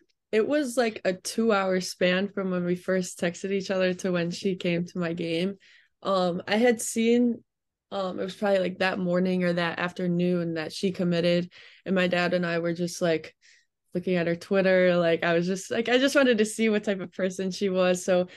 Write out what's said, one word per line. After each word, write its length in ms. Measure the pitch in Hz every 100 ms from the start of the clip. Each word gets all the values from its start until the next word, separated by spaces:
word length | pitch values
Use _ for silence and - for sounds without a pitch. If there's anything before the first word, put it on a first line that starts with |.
| _ _ -
it 160 | 214 214
was, 300 | 294 269 240
like, 240 | 226 220
a 80 | 190
two-hour 680 | 185 - - 226 196 190 185
span 460 | 180 - 180 180 196
from 220 | 202 190
when 140 | 180
we 120 | 175 180
first 440 | - 185 180 -
texted 320 | 175 175 196
each 180 | 196 185
other 220 | 190 185
to 160 | 185 190
when 180 | 180 170
she 260 | 170 196 185
came 300 | 180 170 175
to 120 | 185
my 140 | 170
game. 440 | 170 170 165 185 196 - - _ _
Um, 400 | - 190 180 175 -
I 80 | 208
had 240 | 247 233
seen, 640 | - 226 226 240 247 226 _ _ _ _ -
um, 280 | 196 190 180
it 60 |
was 120 | 190 -
probably, 240 | 202 196
like, 180 | 185 185
that 200 | 190 190
morning 460 | 180 175 185 180
or 80 | 180
that 260 | 175 170 -
afternoon 760 | 175 175 180 175 175 180 170
that 180 | 165 156
she 200 | - 196
committed, 600 | 180 180 170 175 175 180 - - -
and 100 | -
my 120 | 185 180
dad 260 | 175 175
and 140 | 180 175
I 140 | 170
were 120 | 170
just, 300 | 170 175 -
like, 340 | 175 160 160 _ _ _ _ _ _
looking 220 | 180 180
at 140 | 180 170
her 80 | 170
Twitter. 600 | - 196 185 185 180 175
Like, 280 | 170 165
I 100 | 170
was 120 | 170 175
just, 240 | 190 -
like, 200 | 233 233
I 80 | 247
just 180 | 277 285
wanted 220 | 262 220
to 80 | 214
see 240 | - 220
what 140 | 208
type 160 | 214 190
of 120 | 175
person 380 | - 190 185 190
she 180 | 180 202
was. 340 | 185 185 180
So 260 | - 180 180